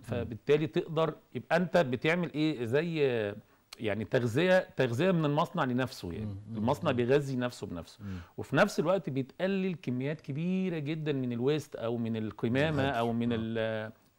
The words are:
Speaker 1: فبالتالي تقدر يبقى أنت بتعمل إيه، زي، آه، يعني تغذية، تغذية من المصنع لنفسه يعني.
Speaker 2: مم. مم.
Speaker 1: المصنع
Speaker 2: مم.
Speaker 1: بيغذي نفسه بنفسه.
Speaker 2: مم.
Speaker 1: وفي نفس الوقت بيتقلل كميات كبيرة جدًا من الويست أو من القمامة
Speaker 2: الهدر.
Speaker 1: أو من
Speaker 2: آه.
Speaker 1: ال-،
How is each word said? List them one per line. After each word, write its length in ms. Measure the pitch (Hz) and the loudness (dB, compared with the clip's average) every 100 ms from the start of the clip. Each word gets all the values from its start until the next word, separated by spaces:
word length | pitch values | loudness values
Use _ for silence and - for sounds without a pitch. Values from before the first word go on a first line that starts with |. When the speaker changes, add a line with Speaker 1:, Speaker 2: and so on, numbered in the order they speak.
Speaker 1:
فبالتالي 640 | - 123 117 113 - 147 156 | -4 -4 -4 -2 4 4 4
تقدر 460 | - - 156 160 156 _ 127 | -2 -2 0 0 -2 _ -10
يبقى 220 | - 165 | 0 0
أنت 200 | 180 180 | 4 2
بتعمل 560 | 151 120 156 175 170 | 2 0 0 0 0
إيه، 320 | 147 156 131 120 | 0 0 0 0
زي، 420 | 135 170 160 139 | 0 0 2 2
آه، 240 | 120 104 107 - _ _ - | 2 -2 -4 -12 _ _ -6
يعني 260 | 110 98 107 | -2 -2 0
تغذية، 640 | 131 120 113 180 185 - - | 0 2 2 4 4 2 0
تغذية 340 | 131 117 180 | 0 2 2
من 140 | 175 151 | 4 2
المصنع 380 | 147 170 175 | 2 0 0
لنفسه 480 | 139 123 127 - 90 | 0 0 -2 -4 -8
يعني. 120 | 85 107 | -6 -8
Speaker 2:
مم. 100 | 101 104 | -8 -10
مم. 60 | 113 | -2
Speaker 1:
المصنع 340 | 110 143 165 | 0 0 0
Speaker 2:
مم. 60 | 123 | 2
Speaker 1:
بيغذي 380 | 120 143 139 127 | 4 4 2 -2
نفسه 320 | 123 - 101 | -4 -6 -10
بنفسه. 300 | 90 82 - | -10 -12 -12
Speaker 2:
مم. 140 | 101 92 85 - | -10 -10 -10 -12
Speaker 1:
وفي 180 | 107 139 | 0 2
نفس 240 | 202 - | 4 2
الوقت 300 | 165 190 - | 0 0 -2
بيتقلل 640 | 131 131 - 185 196 190 175 | -4 -6 -4 -2 0 -2 -4
كميات 460 | - 123 135 139 | -4 -4 -4 -6
كبيرة 580 | - 139 175 185 185 165 | -8 -4 -2 0 -2 -2
جدًا 340 | 143 160 156 | -4 -4 -2
من 200 | 139 127 | -2 -2
الويست 420 | 117 127 151 - - | 0 2 0 -2 -6
أو 220 | 117 120 | -4 -2
من 200 | 113 113 | -2 -2
القمامة 640 | 107 104 120 127 156 147 | -4 -2 0 2 2 2
Speaker 2:
الهدر. 160 | 135 123 | 0 2
Speaker 1:
أو 140 | 117 | 0
من 180 | 117 117 | 0 0
Speaker 2:
آه. 40 | 117 | -2
Speaker 1:
ال-، 520 | 113 113 110 110 110 - _ | -2 -2 -2 -4 -6 -12 _